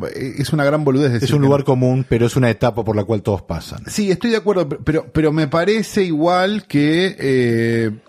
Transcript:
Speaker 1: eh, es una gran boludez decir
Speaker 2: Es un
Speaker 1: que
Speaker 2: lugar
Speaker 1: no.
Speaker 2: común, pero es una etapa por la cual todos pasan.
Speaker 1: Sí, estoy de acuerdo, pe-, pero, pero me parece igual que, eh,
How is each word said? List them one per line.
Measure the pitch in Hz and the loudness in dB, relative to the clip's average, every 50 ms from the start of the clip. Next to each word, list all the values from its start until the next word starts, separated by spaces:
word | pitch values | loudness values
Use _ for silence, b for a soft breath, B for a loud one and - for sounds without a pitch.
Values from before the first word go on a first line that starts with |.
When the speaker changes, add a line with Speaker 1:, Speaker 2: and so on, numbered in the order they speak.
| 95 - | -6 -8
Speaker 1:
eh, | - - 127 131 - 139 | -8 -8 -8 -8 -6 -6
es | 139 - 165 | -4 -2 0
una | 151 139 | 0 2
gran | 143 151 156 151 | 2 2 2 0
boludez | 143 131 139 151 131 | 2 2 2 2 2
decir | 120 110 139 | 0 0 0
Speaker 2:
Es | 131 151 | 2 2
un | 147 | 4
Speaker 1:
que | 139 | 4
Speaker 2:
lugar | 135 143 139 | 4 4 2
Speaker 1:
no. | 135 | 2
Speaker 2:
común, | 143 131 127 127 127 127 135 131 - | 0 2 2 2 2 2 0 0 0
pero | 127 110 120 | 0 2 2
es | 117 - | 2 2
una | 139 127 117 | 2 2 2
etapa | 110 - 131 120 104 117 104 | 2 2 0 -2 0 -2 -2
por | 110 104 | -2 -2
la | 104 98 | -2 0
cual | 98 113 104 | -2 -2 -2
todos | - 113 98 87 - | 0 -2 -2 -2 -4
pasan. | - 87 78 - - - 53 55 | -8 -10 -8 -8 -12 -14 -14 -14
Speaker 1:
Sí, | - - 214 208 190 | -8 -4 -4 0 0
estoy | 175 165 - 233 | -2 0 0 -2
de | 220 | -2
acuerdo, | 214 - 208 202 185 165 139 | 0 0 0 0 0 0 -2
pe-, | 147 - - | -4 -6 -4
pero, | 156 151 160 - - - | -2 -2 -2 -4 -2 -2
pero | 160 156 151 147 | 0 0 2 2
me | 160 156 135 | 0 -2 0
parece | 165 165 175 202 220 220 - - - 208 190 | 0 0 2 2 0 0 -2 -2 0 0 0
igual | 175 160 147 160 170 180 180 185 196 214 208 - | 0 0 0 2 2 2 2 0 0 -2 -4 -6
que, | - - 147 147 151 160 170 185 190 - - | -2 0 0 2 2 2 2 0 -2 -4 -4
eh, | - 135 131 127 123 117 117 113 117 117 117 113 113 107 107 117 _ | -2 0 2 2 2 2 2 0 0 0 0 0 -2 -2 -4 -8 _